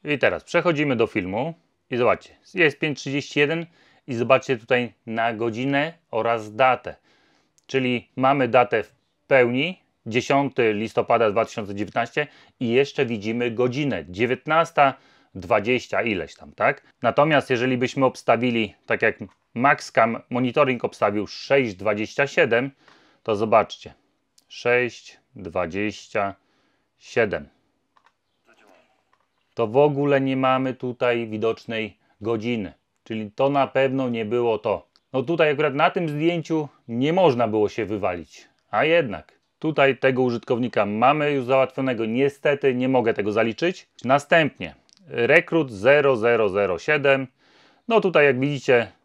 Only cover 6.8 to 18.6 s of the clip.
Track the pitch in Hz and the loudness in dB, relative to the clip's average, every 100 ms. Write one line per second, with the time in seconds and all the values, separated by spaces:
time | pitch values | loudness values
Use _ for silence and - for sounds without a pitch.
6.8 | - 76 _ _ _ _ _ _ - 135 | -6 -18 _ _ _ _ _ _ -6 -4
7.8 | 127 120 - - 131 143 123 123 123 113 | -2 -4 -6 -2 0 2 4 4 4 0
8.8 | - _ _ _ _ 135 120 123 160 185 | -4 _ _ _ _ 4 4 0 -4 -8
9.8 | _ _ 117 113 - 139 139 - 117 104 | _ _ -4 -4 0 0 0 0 0 0
10.8 | 110 - 107 117 113 101 110 - 101 101 | -2 -4 0 2 2 0 -2 -6 -10 -8
11.8 | 104 131 127 - 147 - _ _ 120 120 | -6 -4 -4 -6 -8 -12 _ _ 0 2
12.8 | 139 - 127 113 104 117 120 113 123 123 | 0 -2 -4 -4 -4 -4 -4 -2 -2 -2
13.8 | 147 95 78 90 117 127 - 160 160 - | -4 -4 -8 -4 -2 -2 0 0 0 2
14.8 | 139 131 _ _ _ 98 87 107 104 123 | 2 0 _ _ _ -18 -2 0 2 -2
15.8 | - 95 117 95 76 - 73 - 120 147 | -2 -4 -2 -4 -8 -16 -20 -2 -2 -2
16.8 | _ _ 120 113 151 143 - 123 127 127 | _ _ 0 2 4 2 0 -2 0 -2
17.8 | 123 - 131 - - 117 123 117 | -2 0 -2 0 0 0 2 -2